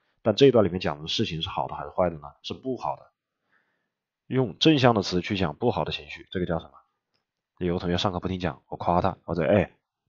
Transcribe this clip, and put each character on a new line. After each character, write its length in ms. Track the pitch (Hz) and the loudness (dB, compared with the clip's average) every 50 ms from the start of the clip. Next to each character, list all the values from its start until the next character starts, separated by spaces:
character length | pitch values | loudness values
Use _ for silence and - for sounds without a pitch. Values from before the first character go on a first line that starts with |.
| _ _ _ _ - | _ _ _ _ -2
但 120 | 113 104 | 0 4
这 120 | - 139 | 6 8
一 40 | 139 | 8
段 140 | 120 117 101 | 8 6 4
里 60 | 87 | 4
面 100 | 85 92 | 2 -2
讲 220 | - 87 73 73 78 | -4 -4 -6 -6 -8
的 40 | |
事 200 | 82 - - 113 | -6 -4 -4 -4
情 160 | - 82 78 80 | -4 -4 -8 -8
是 80 | - | -6
好 180 | - - 67 - | -6 -6 -6 -6
的 60 | - | -6
还 100 | - 71 | -10 -12
是 60 | 73 | -8
坏 180 | - - - 87 | -2 0 0 0
的 80 | 82 | -2
呢？ 120 | 73 71 71 - _ - | -6 -12 -16 -20 _ -14
是 120 | - 101 | -14 -14
不 240 | - - 131 127 - | -10 -8 -8 -8 -6
好 180 | - 71 69 | -6 -8 -8
的。 60 | - - _ _ _ _ _ _ _ _ _ _ _ _ _ _ _ _ _ _ _ _ _ _ _ _ | -8 -12 _ _ _ _ _ _ _ _ _ _ _ _ _ _ _ _ _ _ _ _ _ _ _ _
用 320 | - 120 127 131 101 76 - | -4 -2 -2 -2 -2 -2 2
正 200 | - 160 156 135 | 4 4 6 6
向 160 | 123 123 117 | 6 4 4
的 80 | 107 90 | 4 0
词 180 | - 92 90 | 0 -2 -2
去 160 | 87 - 107 | -2 -2 -2
讲 180 | 92 95 78 73 | -2 -2 -4 -4
不 160 | - 117 123 | -2 -2 -2
好 140 | - 82 73 | 0 0 -2
的 80 | 82 80 | -4 -6
情 160 | - 76 71 | -10 -10 -14
绪， 180 | - - - - | -18 -18 -16 -10
这 100 | - 95 | -8 -6
个 60 | 87 | -4
叫 120 | 82 85 80 | -4 -4 -6
什 60 | 80 | -6
么？ 80 | 73 67 - _ _ _ _ _ _ _ _ _ _ _ _ _ _ _ - | -10 -20 -20 _ _ _ _ _ _ _ _ _ _ _ _ _ _ _ -6
有 160 | 90 87 87 | -4 -2 -2
个 40 | 90 | -2
同 120 | 90 87 | -2 -2
学 60 | 87 87 | -2 0
上 120 | - 104 | 0 -2
课 80 | 90 87 | -2 -4
不 80 | - | -6
听 140 | 90 92 92 | -6 -6 -4
讲， 220 | 87 82 65 - _ | -4 -6 -6 -8 _
我 100 | - 73 | -14 -12
夸 240 | - - - 85 87 | -6 -2 0 2 2
他， 160 | 90 95 - - _ | 2 0 -2 -4 _
我 100 | - 85 | -6 -4
说 100 | 85 78 | -2 2
：“哎， 240 | - 98 104 85 - _ _ _ _ _ _ _ | 4 4 4 2 0 _ _ _ _ _ _ _